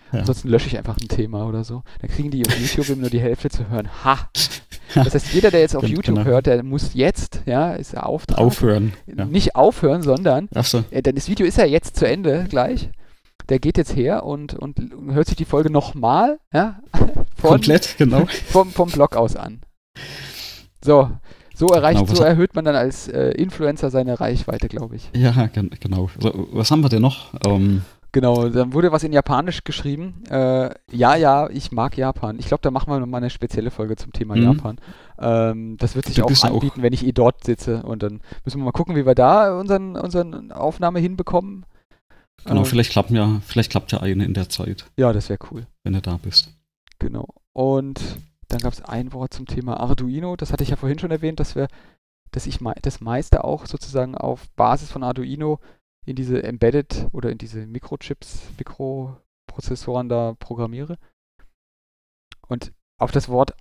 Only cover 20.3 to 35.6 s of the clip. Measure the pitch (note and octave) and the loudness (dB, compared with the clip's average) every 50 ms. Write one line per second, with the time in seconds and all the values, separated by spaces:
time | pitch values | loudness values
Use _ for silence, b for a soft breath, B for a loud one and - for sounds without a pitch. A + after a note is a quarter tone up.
20.3 | B B B B B B B B _ - - C#3 D3 C#3+ C3 B2 G#2+ - b b | B B B B B B B B _ -4 4 6 8 8 6 6 2 -8 b b
21.3 | b b b b b - E3+ F#3 F3+ E3 C#3+ D#3 E3+ G3+ G3+ - - F3 D#3 D#3 | b b b b b 2 4 6 6 6 6 6 6 4 4 4 4 4 6 6
22.3 | E3+ E3 F3 G3 - D#3+ D#3+ D#3 C#3+ C3 A#2+ C3+ C3 - - - - C3+ C3+ - | 6 4 2 2 0 0 0 0 2 2 0 0 -2 -6 -10 -6 -2 0 0 0
23.3 | - - E3+ F#3+ - - D#3 C#3+ D3 - - C3+ B2 C3 B2+ B2+ B2 A#2+ - A2+ | 0 0 -2 -4 -4 -2 -2 -2 -2 -2 -2 -2 0 0 -2 -2 -2 -2 -2 -2
24.3 | A#2+ - - - - A2 - A2+ - A#2+ A#2+ A2+ A#2 A2+ - - - B2 B2+ B2 | -2 -2 -2 -4 -6 -4 -4 -6 -6 -6 -8 -8 -10 -12 -10 -6 0 2 2 4
25.3 | A#2+ C3 A#2 G#2+ - A2 G2 F2+ - - - F#2+ F#2+ F#2 F#2 F#2 - - G#2 A2 | 4 4 2 0 0 -2 -4 -4 -4 -6 -6 -4 -2 -2 -2 -4 -4 -2 -2 -2
26.3 | - G2 F2+ - - - A2 - D3+ D#3 D3 C3+ A#2 A2 A#2 C3+ C3 - - - | -2 -2 -6 -6 -4 -2 0 2 2 4 4 4 4 4 4 2 2 -2 -10 -16
27.3 | - - - G#2 G2+ G2 G2 G2+ G2 F#2+ F#2+ b b b - - - C#3 B2+ B2 | -8 -2 0 2 2 4 4 2 2 0 -2 b b b -10 -4 -2 2 2 4
28.3 | A#2+ A#2+ A#2 A#2+ A#2 B2 B2 B2+ C3 D#3 F3 F3 D#3 D#3 D#3 D#3 D3+ C#3+ - - | 2 2 2 0 2 0 0 0 2 2 2 2 2 2 0 2 2 2 2 2
29.3 | C#3+ B2+ D#3+ F3+ E3 - - - D3+ - - C#3+ C#3+ D3 E3+ F#3 F3 - A3 - | 2 0 0 -2 -4 -8 -8 -8 -8 -6 -6 -6 -6 -6 -8 -10 -12 -14 -10 -4
30.3 | C3+ C3 C3 B2+ C3 C3 B2+ B2+ - - _ - - A#2+ B2 B2 D3 E3 D#3+ C#3+ | -2 0 0 2 2 0 0 -2 -6 -12 _ -8 0 2 4 4 6 6 6 6
31.3 | C3+ C#3+ D3 - - C#3 - - B2+ A2+ A#2 C#3 - C3+ C3 C3 C3+ - - G#2+ | 4 4 2 0 -4 -8 -8 -6 -4 -2 -2 -2 -2 -2 -4 -4 -4 -4 -6 -6
32.3 | A2 A#2+ - - D3 D3 - C#3 B2+ C3 - D3 C#3+ C3+ B2 B2 B2+ B2 B2 B2 | -6 -6 -4 -2 -2 0 0 0 -2 -2 -2 -2 -2 -2 -4 -4 -4 -4 -4 -4
33.3 | - - B2 A#2 - A2+ G#2+ B2 - - A2 G#2+ A2 - - - - - A2+ A2 | -6 -6 -8 -6 -4 -4 -6 -6 -6 -6 -6 -6 -6 -8 -8 -8 -6 -6 -4 0
34.3 | G#2 A2+ A#2 A#2+ C#3 D3+ - A2 A2 - B B B B B B B B - A#2 | 2 4 6 6 4 4 0 -6 -10 -10 B B B B B B B B -2 0
35.3 | A#2 A#2 A2+ A2+ A2 A2 | 2 2 2 0 -2 -4